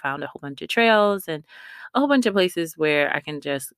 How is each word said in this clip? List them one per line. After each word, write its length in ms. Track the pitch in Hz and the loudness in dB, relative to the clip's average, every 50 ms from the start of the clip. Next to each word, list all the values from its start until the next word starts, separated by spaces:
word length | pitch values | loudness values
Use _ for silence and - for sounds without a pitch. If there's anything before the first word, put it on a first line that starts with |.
found 220 | - 139 139 143 | -6 -6 -6 -6
a 60 | 139 - | -8 -10
whole 120 | - - | -12 -12
bunch 220 | 143 139 143 - | -12 -12 -12 -10
of 60 | - - | -8 -4
trails 580 | - 233 233 226 220 208 208 208 202 190 - | 0 2 4 4 6 6 4 4 2 -2 -4
and 160 | - 160 151 - _ - - - - - - - - - | -8 -8 -10 -10 _ -20 -20 -20 -20 -20 -20 -12 -4 -2
a 40 | 262 | 0
whole 100 | 285 277 | 2 2
bunch 180 | 285 262 240 | 4 2 2
of 80 | 214 196 | 2 2
places 440 | 202 185 180 - 175 165 160 - 160 | 2 2 2 0 -2 -4 -4 -4 -2
where 340 | 156 151 147 147 143 - | 0 2 2 2 2 0
I 60 | - 147 | 0 -4
can 220 | - 156 151 143 | -6 -6 -10 -8
just 320 | - 143 139 135 - - - | -6 -6 -6 -6 -6 -10 -16